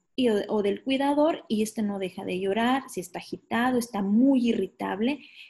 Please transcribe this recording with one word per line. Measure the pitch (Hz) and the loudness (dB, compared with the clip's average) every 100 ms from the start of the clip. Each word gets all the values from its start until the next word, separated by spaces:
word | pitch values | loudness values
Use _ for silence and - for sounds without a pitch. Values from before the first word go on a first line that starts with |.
| _ | _
y, | - 247 | -2 2
o, | 208 - | 2 0
o | 214 | -2
del | 202 202 | 0 -2
cuidador, | - 269 277 285 302 302 - | -2 0 2 4 2 0 -2
y | 214 | -2
este | 214 - | -2 -2
no | 208 196 | -4 -4
deja | 190 196 | -6 -6
de | 190 185 | -6 -4
llorar, | 196 208 240 269 - | -2 0 2 0 -2
si | - | -10
está | 175 175 | -10 -12
agitado, | - 185 - 226 247 247 | -12 -12 -4 -2 0 0
está | 233 196 | -2 -4
muy | 196 214 269 269 233 | 0 4 6 4 4
irritable, | 208 190 - 196 190 233 294 - - - | 0 -2 -6 -6 -2 -2 -2 -8 -20 -12